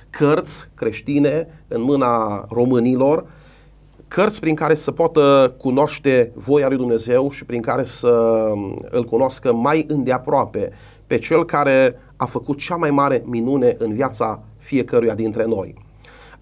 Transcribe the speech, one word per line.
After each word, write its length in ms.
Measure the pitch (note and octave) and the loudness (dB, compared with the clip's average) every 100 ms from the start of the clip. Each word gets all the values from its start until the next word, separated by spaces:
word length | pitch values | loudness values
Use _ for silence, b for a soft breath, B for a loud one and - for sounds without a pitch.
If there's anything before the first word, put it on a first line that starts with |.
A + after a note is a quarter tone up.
| B | B
cărți 580 | - D3 D#3 F#3 - - | 0 2 2 -2 -12 -16
creștine 920 | - A#2 - - C#3+ C#3+ D3+ E3 - - | -6 -6 -4 -2 0 2 0 -6 -14 -8
în 140 | A#2 | -4
mâna 640 | B2 C#3 B2+ A#2 A2 G2+ G#2+ | 0 2 2 2 0 -4 -4
românilor, 760 | A#2 B2 B2+ A#2+ B2+ C#3 E3 - b b b b b b _ - | 0 2 2 2 2 2 2 -2 b b b b b b _ -8
cărți 320 | E3+ G#3 G#3 | -2 0 0
prin 140 | D#3+ | -4
care 200 | D#3 D#3 | -2 0
să 160 | D3+ - | 0 0
poată 640 | C3+ D#3+ D#3 C#3+ C#3 C3 - | 0 0 4 6 6 4 0
cunoaște 760 | C3 C3 D3 - C#3 C3 A2+ | -2 0 0 0 2 2 2
voia 340 | - A#2+ D3 C3+ | -4 0 2 2
lui 80 | C3+ | 0
Dumnezeu 540 | B2 A#2 A#2 B2 C#3 | 0 -2 0 0 0
și 140 | C#3 | -6
prin 160 | B2+ A#2+ | -8 -6
care 240 | A2+ B2+ | -2 -4
să, 240 | B2 - B2 A#2 A#2 A2+ A2 | -4 -2 2 2 4 2 0
um, 320 | G#2 G2 - - | -2 -6 -10 -6
îl 140 | B2 | -4
cunoască 500 | A#2 A2+ C3+ - B2+ | -2 0 0 -2 -2
mai 300 | A#2 C3 D#3+ D3+ | 0 2 0 0
îndeaproape 840 | D3+ B2+ B2 D3 C#3 G#2+ A2 F#2 b b b _ | -2 0 -2 0 0 0 -4 -8 b b b _
pe 120 | B2 | -4
cel 260 | - D#3+ | 0 0
care 560 | E3 D3 C#3+ C3 C3 B B - | 2 0 2 4 2 B B -8
a 80 | |
făcut 340 | B2+ B2 - C#3+ | -6 -6 -6 -6
cea 180 | - F3 | -6 -4
mai 140 | D#3 | 0
mare 320 | C#3+ C#3 B2+ | 2 2 0
minune 500 | - A#2+ A#2 C#3 B2 A#2 | -2 -4 -2 2 2 2
în 160 | A2+ | -4
viața 480 | G#2+ C3+ G#2+ A2 G#2+ - - | -2 -4 -2 -4 -4 -14 -20
fiecăruia 560 | - C3+ A#2 A#2+ A2+ | -4 -2 2 2 2
dintre 300 | G#2+ A2 A2 | 0 -4 -2
noi. 460 | A2+ G#2 F2+ - - B B B B B | -2 -2 -6 -14 -20 B B B B B